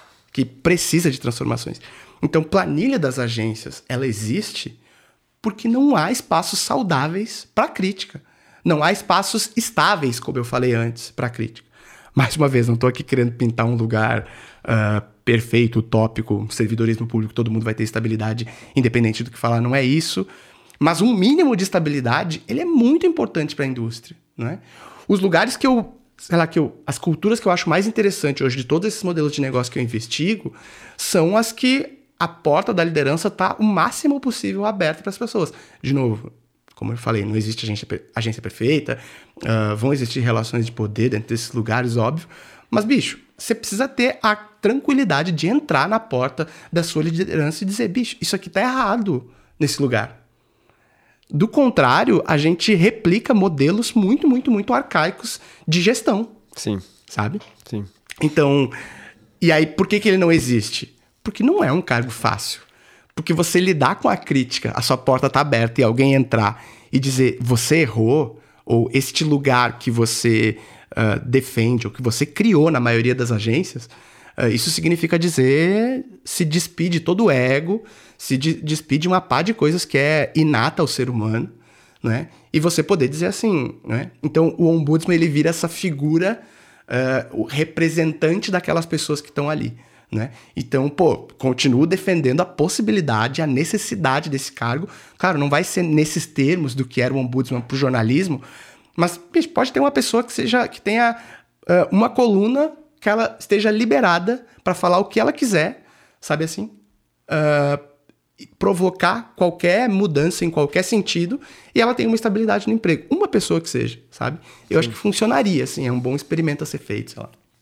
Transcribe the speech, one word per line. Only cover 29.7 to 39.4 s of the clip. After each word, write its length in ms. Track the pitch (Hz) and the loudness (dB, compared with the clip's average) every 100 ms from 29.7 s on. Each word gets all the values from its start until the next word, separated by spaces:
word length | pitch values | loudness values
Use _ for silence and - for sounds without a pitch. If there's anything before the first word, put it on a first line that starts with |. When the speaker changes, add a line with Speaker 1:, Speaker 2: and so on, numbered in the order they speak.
Speaker 1:
que 80 | 139 | -4
eu 40 | |
investigo 720 | 123 113 - - 170 220 139 - - - - - | -4 -4 -6 -4 -2 -2 -6 -14 -20 -20 -20 -10
são 380 | - 190 160 208 | -2 2 2 2
as 160 | 226 | 0
que 480 | - 254 269 - - _ - | 0 0 0 -2 -12 _ -6
a 80 | 165 | -6
porta 460 | - 156 151 208 | -2 0 2 2
da 100 | 190 | 0
liderança 480 | 170 160 135 160 196 | 0 2 0 0 -2
tá 240 | - 185 - | -2 -2 0
o 40 | |
máximo 560 | 214 190 190 - 302 285 | 0 2 0 0 0 0
possível 460 | 269 - 196 196 208 | -2 -4 -6 -4 -4
aberta 360 | 202 160 165 | -2 -2 -2
pras 160 | - 190 | -8 -8
pessoas. 360 | 233 214 156 - - - | -6 -2 -4 -6 -20 -10
De 120 | 127 | -2
novo, 380 | 139 123 107 - _ _ _ _ - | 0 0 -2 -8 _ _ _ _ -10
como 160 | 107 | -8
eu 60 | 117 | -6
falei, 260 | 117 113 | -4 -2
não 120 | 101 107 | -2 -2
existe 300 | 107 113 110 | -4 -6 -6
agência 220 | 104 - | -8 -8
per-, 220 | 98 - | -12 -8
agência 280 | - 113 110 | -6 -4 -6
perfeita, 580 | 101 - 117 151 - 120 - - - - | -10 -4 0 0 -2 -10 -10 -20 -20 -10